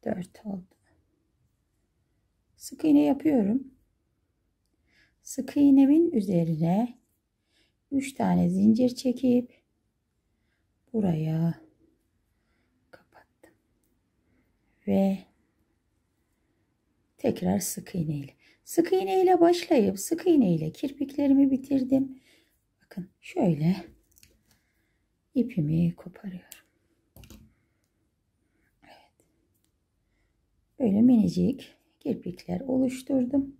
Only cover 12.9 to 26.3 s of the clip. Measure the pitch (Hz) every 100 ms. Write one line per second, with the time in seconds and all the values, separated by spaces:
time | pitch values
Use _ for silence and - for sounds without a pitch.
12.9 | - _ - _ _ _ _ _ _ _
13.9 | _ _ _ _ _ _ _ _ _ -
14.9 | 196 196 190 - _ _ _ _ _ _
15.9 | _ _ _ _ _ _ _ _ _ _
16.9 | _ _ _ 269 180 180 196 175 - -
17.9 | 185 156 147 135 _ _ _ - - 339
18.9 | 381 381 381 370 359 339 349 - 302 202
19.9 | 196 - 330 370 320 214 165 156 - 285
20.9 | - 277 - 285 277 277 262 - 269 262
21.9 | 269 269 - _ _ _ _ _ _ _
22.9 | - 180 _ - 370 226 147 160 190 -
23.9 | - _ _ _ _ _ _ _ _ _
24.9 | _ _ _ _ 269 233 - 147 160 170
25.9 | 175 - - 202